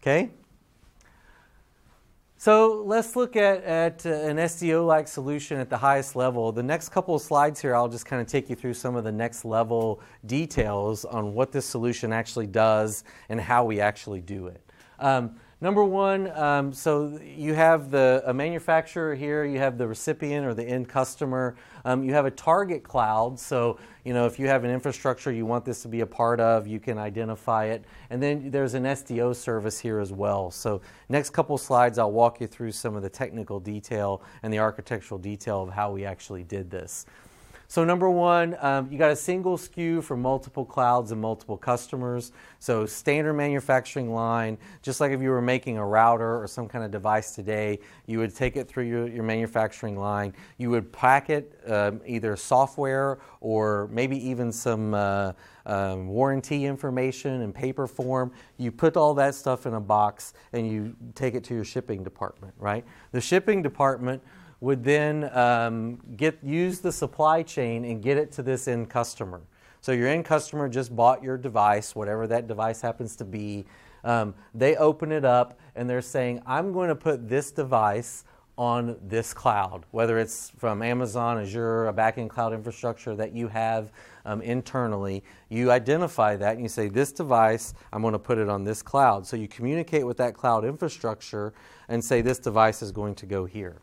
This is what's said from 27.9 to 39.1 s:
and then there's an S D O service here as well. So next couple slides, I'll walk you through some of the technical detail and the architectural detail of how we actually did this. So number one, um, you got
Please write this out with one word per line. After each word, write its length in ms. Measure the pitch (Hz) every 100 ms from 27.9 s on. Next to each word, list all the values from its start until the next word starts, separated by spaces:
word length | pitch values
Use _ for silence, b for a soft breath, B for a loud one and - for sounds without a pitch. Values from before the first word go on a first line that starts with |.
| B B
and 120 | 123
then 280 | 143 147 139
there's 240 | 139 135
an 120 | 127 127
S 160 | 139
D 180 | 135 117
O 120 | 120
service 460 | 120 - 113 104 104
here 200 | 120 107
as 120 | 101
well. 380 | 95 101 101 92
So 320 | - 120 101 B B B
next 200 | 139 143
couple 280 | - 156 143
slides, 400 | - 127 123 120
I'll 120 | 110
walk 300 | 107 117 117
you 60 | 110
through 240 | - 117
some 240 | 104 117 104
of 80 |
the 60 | 98
technical 500 | - 127 113 101 101
detail 640 | 92 104 - 113 101 98 B B
and 100 | 110
the 80 | 107
architectural 600 | 110 107 104 113 - 101
detail 420 | 92 104 - 101
of 80 | 95
how 220 | 98 104
we 140 | 98 98
actually 380 | 95 - 95
did 280 | 90 98 92
this. 340 | 92 85 - - B B B B B B
So 140 | -
number 260 | 165 175 185
one, 460 | 180 175 175 170 170
um, 280 | 143 135 131
you 80 | 143
got 140 | 156